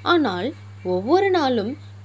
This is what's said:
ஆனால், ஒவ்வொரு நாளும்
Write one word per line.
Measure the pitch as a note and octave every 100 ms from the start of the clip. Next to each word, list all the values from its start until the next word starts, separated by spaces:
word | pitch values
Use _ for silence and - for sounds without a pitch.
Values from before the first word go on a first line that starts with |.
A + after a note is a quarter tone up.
ஆனால், | - E4+ B3+ F3+ A#3 - - -
ஒவ்வொரு | F3+ F3+ G#3+ F4+ G4
நாளும் | F4+ C4+ A#3 G3+ D4 - -